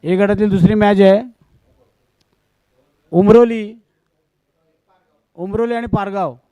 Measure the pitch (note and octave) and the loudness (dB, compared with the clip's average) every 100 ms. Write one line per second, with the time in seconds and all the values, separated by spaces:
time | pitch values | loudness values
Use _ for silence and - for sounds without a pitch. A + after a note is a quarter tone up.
0 | D3+ F#3 G3+ G3+ G#3 G3 E3+ G#3+ G#3 G3+ | -4 -2 -2 0 -2 2 2 2 0 4
1 | G3 G3 B3+ _ _ _ _ _ _ _ | 4 2 -2 _ _ _ _ _ _ _
2 | _ _ _ _ _ _ _ _ _ _ | _ _ _ _ _ _ _ _ _ _
3 | _ E3 G3+ A3+ A#3+ A3+ G#3 A#3 _ _ | _ 0 4 4 4 -2 -10 -16 _ _
4 | _ _ _ _ _ _ _ _ _ _ | _ _ _ _ _ _ _ _ _ _
5 | _ _ _ - F#3 G#3 A#3 A#3 A#3 G#3+ | _ _ _ -16 -10 -6 -4 -6 -6 -6
6 | G3 G3 E3+ A#2+ _ | -4 -6 -8 -10 _